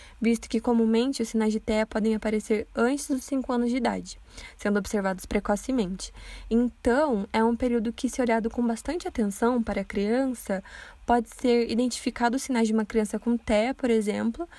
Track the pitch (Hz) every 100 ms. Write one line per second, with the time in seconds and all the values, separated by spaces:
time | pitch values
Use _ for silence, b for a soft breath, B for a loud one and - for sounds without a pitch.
0 | B B 226 226 - 226 247 233 226 226
1 | 254 269 226 226 220 214 - 214 220 226
2 | 220 214 214 214 - 214 - - 233 285
3 | - 262 - 269 247 247 240 254 233 196
4 | 180 - - B B B 208 208 190 214
5 | 190 185 - 208 - 208 - 262 180 190
6 | - - B B B 226 240 - 247 247
7 | 311 214 196 220 226 233 254 240 220 -
8 | 240 - 240 226 220 - 240 226 - 339
9 | 359 - 208 196 240 247 220 202 196 208
10 | 202 247 269 240 - 190 - B B B
11 | - 240 226 - 254 240 233 226 247 -
12 | - - 240 262 - 240 226 220 214 226
13 | 214 214 233 233 - 208 233 269 247 226
14 | 208 202 220 226 349